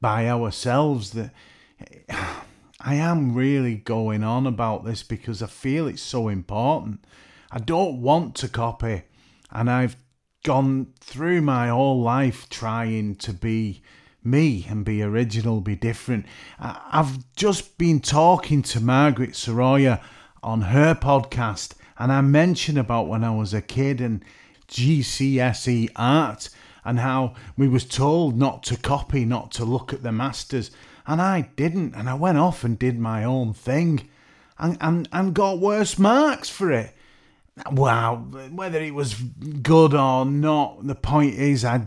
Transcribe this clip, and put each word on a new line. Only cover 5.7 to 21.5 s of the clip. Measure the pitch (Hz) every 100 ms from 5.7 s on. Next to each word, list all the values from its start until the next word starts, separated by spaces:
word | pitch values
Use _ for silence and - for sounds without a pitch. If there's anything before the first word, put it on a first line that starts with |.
| 147 151
it's | -
so | - 127 110
important. | 98 90 104 127 160 104 98 _ - - - _
I | 123
don't | 113 165 185 127
want | 123 160 147 -
to | 127
copy, | - 117 - 113 101 - _ _ _ _
and | 110 120
I've | 127 127 - _ _ _ _
gone | 151 135 135 135 127 _
through | - 127 165 175
my | 147 127 120
whole | 120 139 131
life | 117 127 135 - -
trying | - 113 113 113 110 107 101
to | -
be | 95 117 113 107 98 _ - _ _
me | 117 139 160 107 87
and | 107
be | 101 107
original, | 104 110 120 107 113 110
be | 98 98
different. | 120 113 - 117 - - - -
I, | 120 - -
I've | 156 147 131 - -
just | 208 185 - -
been | 175 151
talking | - 147 170 180 - 147
to | - 117
Margaret | 113 131 147 131 123
Soroya | - - 117 127 139 135 110 - - - _
on | - 113
her | 95 131 156 165
podcast, | 135 139 117 123 117